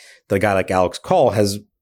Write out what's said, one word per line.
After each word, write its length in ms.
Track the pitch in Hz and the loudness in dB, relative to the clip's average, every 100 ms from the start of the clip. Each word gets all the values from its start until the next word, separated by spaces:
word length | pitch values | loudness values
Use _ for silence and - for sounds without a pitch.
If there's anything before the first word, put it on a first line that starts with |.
| - - - | -20 -20 -4
that 80 | 98 | -2
a 40 | |
guy 140 | 104 | 0
like 160 | 95 92 | 0 0
Alex 300 | 92 90 - | 0 -2 -4
Call 320 | - 185 123 | 0 2 2
has 280 | 104 104 104 _ _ | 2 -2 -4 _ _